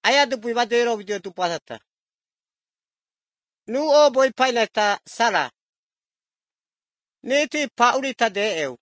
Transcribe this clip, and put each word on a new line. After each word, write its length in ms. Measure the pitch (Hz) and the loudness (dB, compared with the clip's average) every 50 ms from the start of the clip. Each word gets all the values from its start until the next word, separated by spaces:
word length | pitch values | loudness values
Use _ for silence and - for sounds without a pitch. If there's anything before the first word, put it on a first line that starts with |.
| - | 2
Aya 220 | 202 254 285 285 | 2 2 2 2
dubu 220 | 240 262 233 208 240 | 0 -2 -6 -6 -4
i 40 | 233 | -2
vadero 380 | 240 240 208 233 240 240 240 233 | -2 -2 0 0 0 0 0 -2
video 220 | 208 185 185 208 196 | -4 -4 -8 -8 -8
dubu 220 | 180 196 180 - 185 | -8 -12 -6 -4 -4
atata. 340 | 170 170 151 _ _ 120 110 _ _ _ _ _ _ _ _ _ _ _ _ _ _ _ _ _ _ _ _ _ _ _ _ _ _ _ _ _ _ _ _ _ _ _ _ _ | -4 -4 -4 _ _ -14 -14 _ _ _ _ _ _ _ _ _ _ _ _ _ _ _ _ _ _ _ _ _ _ _ _ _ _ _ _ _ _ _ _ _ _ _ _ _
Nu 140 | - 226 269 302 311 | -6 -4 -4 0 4
o 200 | 285 294 302 294 | 6 6 6 6
boi 180 | 240 262 269 262 | 4 4 0 0
painata 680 | 220 - 254 262 240 240 220 196 _ 226 208 208 202 - _ | 2 0 0 0 2 0 -2 0 _ 0 0 0 0 -2 _
Sara. 400 | - - - 226 233 202 170 143 123 _ _ _ _ _ _ _ _ _ _ _ _ _ _ _ _ _ _ _ _ _ _ _ _ _ _ _ _ _ _ _ _ _ _ - | -18 -4 0 0 2 2 0 -2 -2 _ _ _ _ _ _ _ _ _ _ _ _ _ _ _ _ _ _ _ _ _ _ _ _ _ _ _ _ _ _ _ _ _ _ -8
Niti 380 | - 262 285 302 - - 302 294 | -2 -2 -2 -2 -2 -4 -6 -6
paulita 600 | 247 _ - 240 254 - 269 262 269 247 - 240 226 | -6 _ 0 2 2 2 0 -4 -6 -4 -2 -4 -4
de 160 | 185 202 202 220 190 165 151 | -2 -2 -4 -4 -2 -4 -4
eu. 100 | 135 123 - | -6 -8 -10